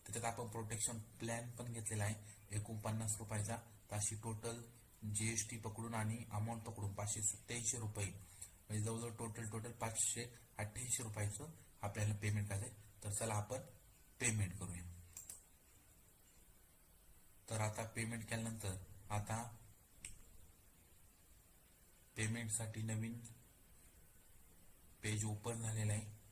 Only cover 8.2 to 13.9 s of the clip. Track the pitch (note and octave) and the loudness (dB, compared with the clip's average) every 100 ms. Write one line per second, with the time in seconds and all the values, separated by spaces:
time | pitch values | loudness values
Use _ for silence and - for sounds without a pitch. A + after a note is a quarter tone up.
8.2 | - - - - - G#2+ G#2+ A2+ A#2 A2 | -12 -12 -14 -14 -2 2 2 2 0 -2
9.2 | A#2 G#2+ A2 A2 A2+ A#2 A2+ - - A#2+ | -2 -2 -2 -2 -2 0 0 4 4 4
10.2 | A#2+ - - - G#2 - B2 - A2+ G#2 | -2 -6 -12 -2 -2 0 0 2 2 2
11.2 | G2+ - D#3 - - - G#2 G#2+ G#2 G#2 | 2 2 -6 -8 -16 -2 -2 4 4 4
12.2 | G#2+ G#2+ G2+ G2 - - - - G#2 G2+ | 4 4 4 2 0 -6 -16 -8 -2 2
13.2 | A2+ G#2+ G#2 B2+ - - - | 4 2 2 -2 -4 -14 -20